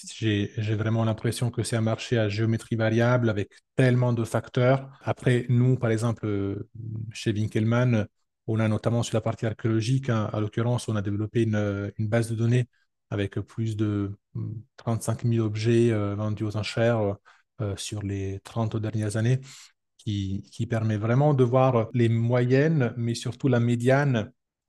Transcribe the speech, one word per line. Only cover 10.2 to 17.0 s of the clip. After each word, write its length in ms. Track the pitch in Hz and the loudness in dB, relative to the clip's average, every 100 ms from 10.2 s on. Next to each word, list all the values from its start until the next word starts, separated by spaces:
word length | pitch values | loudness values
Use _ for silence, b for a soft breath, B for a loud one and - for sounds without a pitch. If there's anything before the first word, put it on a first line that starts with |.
| 104 | -2
à 80 | 107 | -4
l'occurrence, 480 | 107 - 117 120 - | -4 -2 0 -2 -2
on 80 | 107 | -4
a 40 | |
développé 420 | 101 104 107 120 | -2 -4 -2 0
une, 500 | 110 107 104 101 101 - | 0 0 0 -2 -6 -4
une 100 | 107 | 0
base 200 | 117 113 | 0 0
de 60 | 110 | -2
données 320 | 117 123 123 _ _ _ - | 2 2 0 _ _ _ -8
avec 300 | 101 101 - | -4 -2 -4
plus 380 | 101 - 113 107 | -8 -6 -4 -2
de, 340 | 107 104 98 101 _ | -2 0 -4 -8 _
hmm, 180 | 117 110 107 - _ | -10 -8 -10 -16 _
trente-cinq 480 | - 110 - 113 | -6 -4 -2 -2
mille 160 | 120 117 | 0 0
objets, 520 | 110 107 113 117 117 | 0 -2 2 4 4
euh, 220 | 110 101 | 2 -2
vendus 300 | 101 110 104 | -2 -4 -4
aux 140 | 107 107 | -4 -4
enchères, 580 | 101 - 117 117 | -4 0 2 2